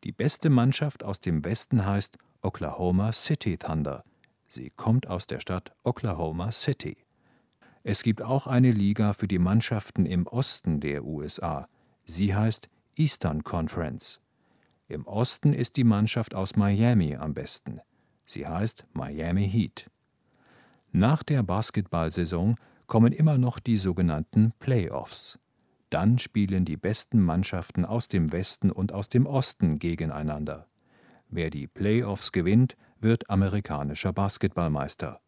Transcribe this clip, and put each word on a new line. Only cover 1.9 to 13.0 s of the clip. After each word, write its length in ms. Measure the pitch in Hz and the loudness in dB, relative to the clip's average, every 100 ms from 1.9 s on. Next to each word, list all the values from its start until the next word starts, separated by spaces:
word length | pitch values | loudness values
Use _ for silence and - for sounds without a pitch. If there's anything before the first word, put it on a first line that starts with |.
| 98 - - _ _ | 0 -2 -8 _ _
Oklahoma 720 | 95 - 78 - 90 90 107 | -6 -4 -8 -2 0 2 2
City 460 | 113 - 156 - 85 | 0 0 0 -2 -4
Thunder. 460 | - 80 73 65 - _ _ _ _ | -4 -2 -2 -6 -14 _ _ _ _
Sie 240 | - 64 | -16 -16
kommt 380 | - - 120 - | -8 0 0 0
aus 200 | 90 - | -8 -6
der 120 | 64 | -10
Stadt 340 | - 92 - _ | -6 -8 -8 _
Oklahoma 680 | - - 117 82 82 80 95 | -6 -4 -4 -4 -4 -4 -4
City. 460 | 113 - 139 - - _ _ _ _ _ _ _ _ | -2 -2 -2 -8 -12 _ _ _ _ _ _ _ _
Es 220 | - 107 | -2 0
gibt 180 | - 107 | 2 0
auch 240 | 117 135 - | 0 -2 2
eine 240 | 123 127 | 4 4
Liga 420 | 110 101 104 104 | 4 2 2 0
für 140 | 101 104 | 0 -2
die 120 | 92 | 2
Mannschaften 680 | 87 107 - 110 - - 87 | 4 2 2 -4 -6 -2 0
im 220 | 90 85 | 0 -2
Osten 520 | 117 139 - - 78 | -2 -2 -2 -2 -2
der 240 | 73 71 62 | -2 -6 -6
U 160 | 78 | -8
S 200 | 73 - | -6 -6
A. 260 | 85 73 - _ _ _ - | -6 -6 -10 _ _ _ -12
Sie 300 | 82 101 95 | -2 0 2
heißt 340 | 110 113 - _ _ | 0 -2 -8 _ _
Eastern 480 | - | -2